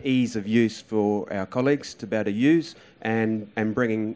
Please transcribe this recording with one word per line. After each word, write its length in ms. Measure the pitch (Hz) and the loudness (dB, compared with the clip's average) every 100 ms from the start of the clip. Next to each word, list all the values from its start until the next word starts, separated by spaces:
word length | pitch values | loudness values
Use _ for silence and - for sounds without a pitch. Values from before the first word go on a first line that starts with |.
ease 320 | 139 131 120 110 | 0 2 2 -2
of 100 | 98 | 2
use 320 | 117 113 - | 4 4 0
for 540 | - 110 104 104 - | -4 0 2 0 -2
our 140 | 101 95 | -6 -4
colleagues 480 | 127 135 143 - | -2 0 0 -4
to 120 | - 104 | -12 -6
be 80 | |
able 100 | 110 | -2
to 60 | 104 | -2
use 440 | 101 135 165 151 - - - | 2 4 4 0 -12 -20 -8
and, 500 | 113 113 110 110 104 - | -2 0 0 -2 -4 -4
and 180 | 110 | -2
bringing, 400 | 107 120 110 110 | 0 0 0 -2